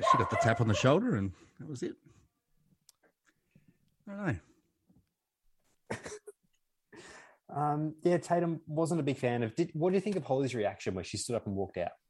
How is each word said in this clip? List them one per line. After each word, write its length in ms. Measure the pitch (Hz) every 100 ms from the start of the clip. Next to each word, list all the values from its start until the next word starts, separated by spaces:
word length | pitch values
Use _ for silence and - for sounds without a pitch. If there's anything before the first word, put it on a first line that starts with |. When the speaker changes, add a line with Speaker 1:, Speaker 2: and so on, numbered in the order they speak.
| - -
Speaker 1:
got 120 | 110
the 60 | -
tap 240 | 113 113
on 60 | 110
the 60 |
shoulder 400 | 104 127 143 247 139
and 160 | 98 - - -
that 80 | -
was 140 | 131
it. 120 | - - - _ _ _ _ _ _ _ _ _ _ _ _ _ _ _ _ _ _ _ -
I 20 |
don't 140 | 202 202
know. 100 | 98 - _ _ _ _ _ _ _ _ _ _ _ _ _ - - - 415 - - _ _ _ _ _ - - - - _ -
Speaker 2:
Um, 400 | - 147 147 156 151
yeah, 160 | 175 175
Tatum 420 | - 175 170 160 -
wasn't 340 | 151 160 165
a 20 |
big 140 | 143 135
fan 260 | 123 120
of. 120 | 113 -
Did, 140 | -
what 180 | 156 170
do 40 |
you 60 | 190
think 140 | 214 190
of 80 |
Holly's 300 | 143 135 139
reaction 400 | 123 101 98 -
where 100 | 95
she 120 | 85 -
stood 180 | - 113
up 100 | 104
and 100 | 98
walked 220 | 92 -
out? 140 | - - _